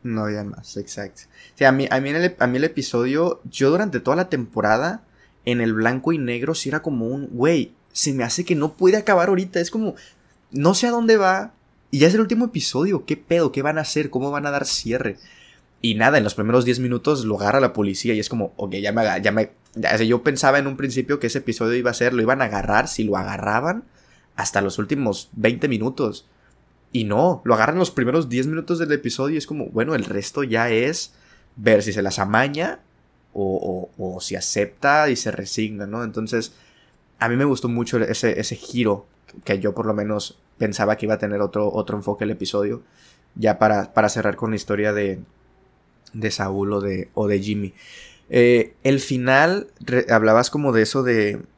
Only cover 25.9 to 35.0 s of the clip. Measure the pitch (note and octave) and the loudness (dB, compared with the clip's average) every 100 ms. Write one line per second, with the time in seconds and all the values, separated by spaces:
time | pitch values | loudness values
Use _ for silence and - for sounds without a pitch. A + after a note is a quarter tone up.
25.9 | C3 B2 - _ _ _ _ _ _ _ | -2 -4 -4 _ _ _ _ _ _ _
26.9 | B2 G#2+ G#2 E3+ E3 - A2+ A2+ E3 F3 | -4 0 2 2 0 2 2 4 2 0
27.9 | - B2 D3 C#3+ A#2+ C3 D#3+ E3 F3 E3 | 0 0 0 0 -2 -2 -4 -4 -4 0
28.9 | D3 C#3+ - C#3 D#3 C#3+ D3+ A#2 G#2 B2+ | -2 -2 -4 -2 -4 -6 -8 -6 -2 -2
29.9 | D3+ G2 G2 G2 - C#3 A2+ A#2 A2+ B2+ | -2 -4 -6 -6 -4 -2 0 2 2 0
30.9 | E3 - _ _ _ _ - G#2+ G#2+ G#2 | -2 -8 _ _ _ _ -2 4 4 4
31.9 | G2 G2 F#2+ G2 A2 C#3 D3 F3+ - _ | -2 -2 -2 0 2 0 -2 -6 -8 _
32.9 | _ _ _ _ - G2 F#2+ - F#2 F2+ | _ _ _ _ -6 -4 -4 -4 -6 -8
33.9 | - F#2 F2+ - F#2 - - B2+ - C#3+ | -10 -10 -8 -8 -6 -4 -2 -4 -2 2
34.9 | D3 | 4